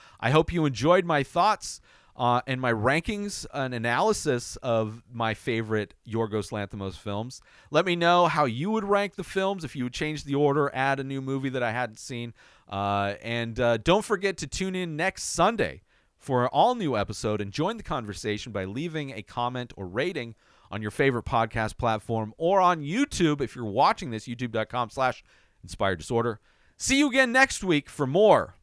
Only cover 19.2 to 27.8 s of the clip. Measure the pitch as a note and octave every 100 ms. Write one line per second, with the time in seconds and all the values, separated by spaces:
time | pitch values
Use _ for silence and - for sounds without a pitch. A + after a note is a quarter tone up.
19.2 | G2+ - A#2+ B2+ B2 - F#2 F#2+ E3 E3+
20.2 | A#2 A2+ _ _ - G#2+ G#2+ - C#3 A#2+
21.2 | - B2 A2+ A#2 A2 - A#2+ A2 - A2+
22.2 | G#2+ - E3 G3 F3+ E3+ C#3+ G#3 C#4+ -
23.2 | E3 D3 B2 C3+ A2+ G2+ D#3+ A3 D#3 A2
24.2 | - A#2+ B2 A2+ A2 B2 A#2 - C3 -
25.2 | - _ _ _ - - G2 F2+ D#2 A#2
26.2 | A#2 G#2 _ _ _ - - C4+ D4 B3
27.2 | C4 B3 C4 - F#3+ D3+